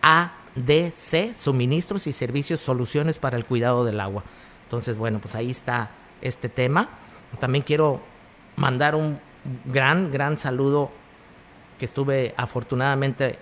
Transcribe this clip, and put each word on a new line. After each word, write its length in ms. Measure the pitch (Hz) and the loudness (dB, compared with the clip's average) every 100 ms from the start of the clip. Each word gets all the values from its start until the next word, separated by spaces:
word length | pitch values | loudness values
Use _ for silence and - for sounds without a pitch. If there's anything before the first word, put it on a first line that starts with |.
A 320 | - 160 175 - - - | 6 6 4 -6 -14 -8
D 340 | 123 151 170 | 2 4 2
C, 460 | - - 160 214 240 | -6 -2 0 -2 -4
suministros 680 | - 131 123 151 175 202 156 | -2 0 2 0 0 -4 -4
y 40 | |
servicios, 480 | 135 123 131 143 165 | -4 -4 -4 -2 -4
soluciones 600 | - 127 123 147 156 156 | -2 -2 0 0 0 -2
para 180 | 139 123 | -2 -4
el 80 | 113 | -2
cuidado 400 | 123 120 123 120 | 0 2 2 2
del 140 | 104 | 0
agua. 240 | 98 101 98 - - - | -4 -6 -10 -18 -20 -20
Entonces, 340 | - 120 120 110 | -8 -6 -4 -4
bueno, 220 | 113 110 | -2 -2
pues 160 | 104 110 | -6 -6
ahí 160 | 120 | -4
está 400 | 127 - 120 110 - - - | -6 -4 -4 -4 -10 -20 -10
este 300 | 131 - 123 | -8 -6 -6
tema. 400 | - 127 151 233 - - - - - | 0 2 2 0 -6 -20 -20 -18 -6
También 240 | 127 135 | 0 0
quiero 380 | 135 147 156 135 - - - - - - | 2 2 4 2 -6 -20 -20 -20 -16 0
mandar 400 | 139 127 147 151 | 0 2 2 2
un 240 | 156 143 - - 139 127 135 | 0 -4 -10 -16 -12 -10 -2
gran, 460 | 135 135 165 185 | 2 4 4 2
gran 280 | 135 143 151 | 0 -2 -2
saludo 520 | 143 127 139 143 139 - - - - - - - - - | -2 2 2 2 0 -6 -20 -20 -20 -20 -20 -20 -20 -10
que 80 | 127 | -8
estuve 480 | - 139 135 123 - | -2 0 2 0 -2
afortunadamente 1000 | 120 123 113 123 135 139 139 123 135 - | -4 -4 -4 0 0 2 0 0 -2 -2